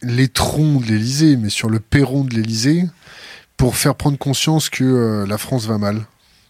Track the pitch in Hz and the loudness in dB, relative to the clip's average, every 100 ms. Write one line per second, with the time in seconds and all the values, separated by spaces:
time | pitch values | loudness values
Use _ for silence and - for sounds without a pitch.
0 | 123 120 131 - - 143 151 139 117 107 | -4 0 0 0 -2 2 2 2 0 0
1 | 113 135 156 135 104 - 113 110 - 143 | 0 2 4 4 0 -4 -2 -2 0 2
2 | 135 139 135 117 110 113 127 165 180 - | 2 0 -2 -2 -4 -2 0 2 0 -6
3 | - - - - _ - 127 - 151 131 | -20 -20 -20 -20 _ 0 0 2 -2 0
4 | 147 139 139 131 - 156 - - 131 127 | -2 -2 -2 -2 0 0 -2 -2 2 2
5 | 113 107 98 104 - 131 110 110 104 107 | 2 -2 -4 -6 -4 -4 -2 -2 -2 -2
6 | 107 _ _ _ _ | -6 _ _ _ _